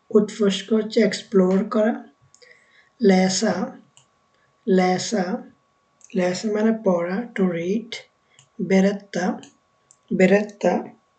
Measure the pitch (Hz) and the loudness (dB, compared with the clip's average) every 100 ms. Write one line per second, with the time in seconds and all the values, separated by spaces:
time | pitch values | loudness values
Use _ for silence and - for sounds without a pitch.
0 | - 214 - - 202 190 - 220 208 233 | 0 0 0 0 -2 -2 -2 -2 0 0
1 | 196 - - 190 185 190 226 220 220 - | 0 -2 -2 2 2 2 0 0 0 -2
2 | - _ _ _ - _ _ _ _ - | -10 _ _ _ -20 _ _ _ _ 0
3 | 202 185 190 - 220 175 247 - _ _ | 4 4 2 0 -2 -4 -6 -12 _ _
4 | _ _ _ _ _ _ - 185 185 185 | _ _ _ _ _ _ 0 2 2 0
5 | - 214 226 240 - _ _ _ _ _ | -2 -4 -4 -6 -10 _ _ _ _ _
6 | - 190 180 180 220 208 220 220 190 175 | -8 -2 -2 -2 -4 0 0 0 0 0
7 | 175 202 240 - 180 170 175 226 - - | -2 -6 -6 -2 -2 0 -4 -4 -6 -16
8 | - _ _ _ _ - 175 190 196 202 | -18 _ _ _ _ -8 0 2 2 0
9 | - 175 202 - - _ _ _ _ _ | -8 -6 -4 -6 -10 _ _ _ _ _
10 | - 180 185 202 214 - 180 226 - - | -6 2 4 4 0 -4 -2 -2 -6 -18
11 | _ | _